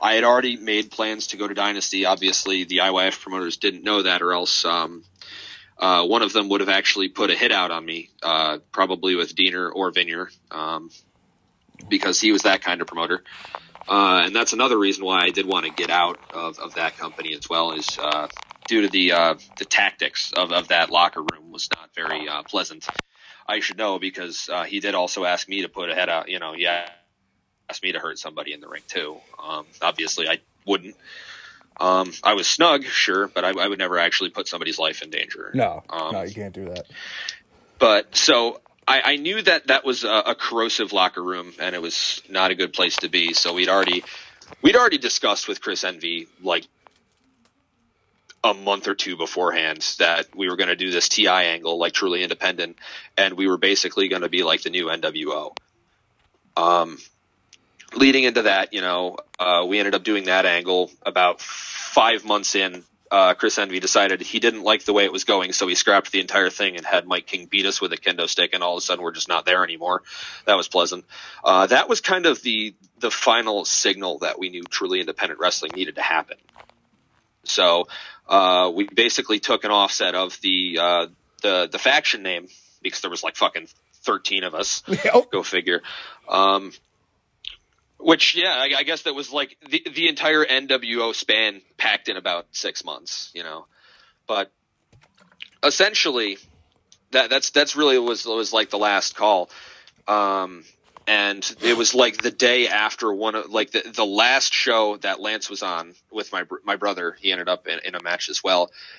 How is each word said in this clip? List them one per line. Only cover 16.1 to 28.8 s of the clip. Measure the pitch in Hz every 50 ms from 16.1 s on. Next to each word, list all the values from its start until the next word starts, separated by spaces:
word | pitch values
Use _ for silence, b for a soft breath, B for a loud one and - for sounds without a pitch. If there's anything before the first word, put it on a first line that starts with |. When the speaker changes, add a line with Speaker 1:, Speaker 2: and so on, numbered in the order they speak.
| 87 - - - 80
Speaker 1:
of, | 82 85 82 78 -
of | - 82 80
that | 85 82 78 -
company | - 80 80 - 82 80 80 78
as | 73 - -
well, | 85 82 82 82
is, | 80 78 76 - - -
uh, | 73 76 73 76 73 - - - - - - _ -
due | - 113 110
to | 104 95
the, | 95 95 90 87 85
uh, | 85 82 82 80 - - - -
the | - 82
tactics | - - 95 101 95 - - 80 69 - - - - -
of, | 87 90 85
of | 85 87 87 -
that | 87 85 82 82
locker | 85 87 87 87 - 82
room | 76 76 78 78 80 82
was | 85 87 - - 82
not | 82 82 - -
very, | 85 80 80 78 76 76
uh, | 76 76 73 73
pleasant. | - 101 92 87 78 80 - - - - - - B B B B B B B B
I | B 107 107
should | - - -
know | 101 110 101 95 85
because, | 95 92 - 95 90 85 80 - - -
uh, | 85 87 82
he | 80 101 101
did | 98 101 95
also | 92 90 90 - 101 92
ask | 90 90 87 - -
me | 98 98 87
to | 85
put | - 95 87 85
a | 80
head | 90 90 87
out, | 85 80 - -
you | 92 90
know, | 87 80 80
he | 87 87
asked | 87 87 87 85 87 87 87 _ _ _ _ _ _ _ _ _ _ _ _ _ - - - 92
me | 92
to | 85 80
hurt | 78 80 76 -
somebody | - 80 76 76 73 73 73
in | 73
the | 73 -
ring | 73 73